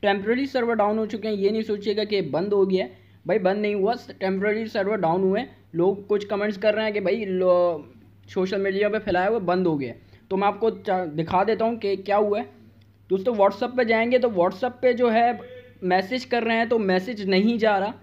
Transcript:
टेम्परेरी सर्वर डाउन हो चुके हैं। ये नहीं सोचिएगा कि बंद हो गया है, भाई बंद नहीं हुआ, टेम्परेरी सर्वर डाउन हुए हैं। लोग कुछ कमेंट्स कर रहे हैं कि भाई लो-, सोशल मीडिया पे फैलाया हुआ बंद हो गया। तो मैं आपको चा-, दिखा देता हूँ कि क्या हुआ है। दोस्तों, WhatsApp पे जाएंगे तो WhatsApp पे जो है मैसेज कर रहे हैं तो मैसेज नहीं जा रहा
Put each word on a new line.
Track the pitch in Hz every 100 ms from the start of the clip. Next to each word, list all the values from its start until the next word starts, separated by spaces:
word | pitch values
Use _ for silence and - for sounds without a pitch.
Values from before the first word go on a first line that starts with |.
टेम्परेरी | 202 202 202 247 277
सर्वर | 262 233
डाउन | 226 208 220
हो | 214
चुके | 220 214
हैं। |
ये | 208 196
नहीं | 220
सोचिएगा | 220 202 214 208
कि | 208 208
बंद | 160 147 196
हो | 202 190
गया | 185
है, | 185 - - - -
भाई | 214
बंद | 185 202
नहीं | 208
हुआ, | 208 196 240 - -
टेम्परेरी | 190 190 202 214 220
सर्वर | 220 190 220
डाउन | 170 175
हुए | 190 202
हैं। | 269 - _
लोग | 160 180 196 -
कुछ | 208
कमेंट्स | 196 202 208 190
कर | 214
रहे | 208
हैं | 220
कि | 208
भाई | 185 214
लो-, | 202 185 185 180 175 160 147 - - - -
सोशल | - 185 202
मीडिया | 196 190 208
पे | 214
फैलाया | 214 180 190
हुआ | 226
बंद | 180 185 180
हो | 151
गया। | 127 113 - - _
तो | 190
मैं | 202
आपको | 202 220
चा-, | 190 - 185 175
दिखा | 151 165 190
देता | 202 202
हूँ | 226 233
कि | 202 190
क्या | 196 202
हुआ | 208 202
है। | 247 - - - - _ _
दोस्तों, | 190 190
WhatsApp | 220 196 202 247 247
पे |
जाएंगे | 233 226 233 254
तो | 247
WhatsApp | 196 175 185 254 247
पे | 254
जो | 233 247
है | 220 233 226 - - - -
मैसेज | 180 180 190 254
कर | 247 240
रहे | 226 226
हैं | 233
तो | 233
मैसेज | 196 185 190 220 190
नहीं | 185 214 233
जा | 220 202
रहा | 202 254